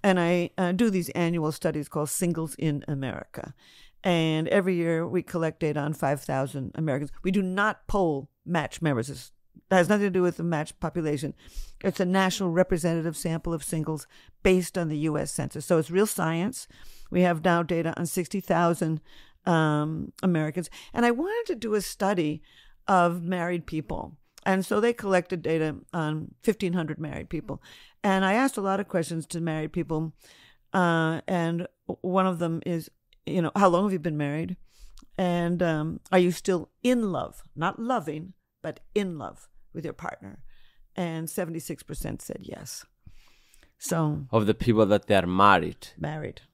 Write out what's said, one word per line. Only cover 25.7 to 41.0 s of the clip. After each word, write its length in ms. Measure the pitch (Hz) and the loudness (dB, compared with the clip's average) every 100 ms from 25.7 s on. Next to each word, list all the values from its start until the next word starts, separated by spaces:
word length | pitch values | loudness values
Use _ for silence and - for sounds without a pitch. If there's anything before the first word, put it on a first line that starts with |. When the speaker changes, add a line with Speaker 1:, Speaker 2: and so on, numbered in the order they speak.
| 147 - | -4 -8
Speaker 1:
on 440 | 175 156 156 - - | -4 -2 -4 -8 -2
fifteen 300 | - 202 190 | 0 0 0
hundred 260 | 180 160 156 | 0 -2 -6
married 300 | 151 - - | -8 -8 -8
people. 320 | 160 - 143 - - - _ | -8 -8 -12 -12 -20 -20 _
And 200 | 208 190 | 0 2
I 100 | 190 | 2
asked 240 | 214 269 226 | 2 2 0
a 100 | 196 | -2
lot 100 | 196 | -2
of 80 | 202 | 0
questions 380 | 180 160 165 147 | -2 -2 -6 -6
to 140 | 170 | -6
married 320 | 165 156 156 | -4 -4 -4
people. 400 | 175 165 156 160 - - - - _ _ | -4 -4 -4 -4 -10 -20 -20 -20 _ _
Uh, 500 | 190 175 165 160 160 - | 2 4 4 2 -2 -2
and 400 | 185 165 170 180 _ - - | 0 0 -2 -6 _ -12 -6
one 260 | 185 185 185 | 0 2 2
of 100 | 175 | 2
them 220 | 170 165 - | -2 -2 -2
is, 240 | 170 151 _ _ _ - | -4 -6 _ _ _ -4
you 160 | 185 | 0
know, 100 | 165 - | 0 4
"How 120 | 196 | 6
long 140 | 175 202 | 6 2
have 80 | |
you 60 | 190 | 0
been 180 | 160 151 147 | -2 -2 -2
married? 260 | 147 175 180 - _ - - - - | -2 -6 -8 -12 _ -18 -18 -14 -2
And, 440 | 180 175 170 175 | 0 2 0 2
um, 360 | 175 156 156 165 - | 2 2 -2 -6 2
are 80 | 190 180 | 4 4
you 60 | |
still 380 | 170 - 180 - _ | 2 0 -2 -2 _
in 280 | 247 247 214 | 0 2 0
love?" 320 | 156 - - - 135 | -2 -6 -10 -18 -4
Not 240 | 170 214 | -4 -4
loving, 540 | 233 247 156 156 180 - _ _ | -2 -2 -2 -8 -10 -20 _ _
but 180 | 160 - - 214 | -10 -10 -4 -2
in 220 | 196 160 | -2 -6
love 320 | 104 - - - - | -10 -14 -20 -20 -14
with 100 | 170 151 | -12 -10
your 80 | |
partner. 460 | - - - - - - - - _ - | -10 -10 -12 -16 -16 -18 -18 -20 _ -14
And 340 | - | -6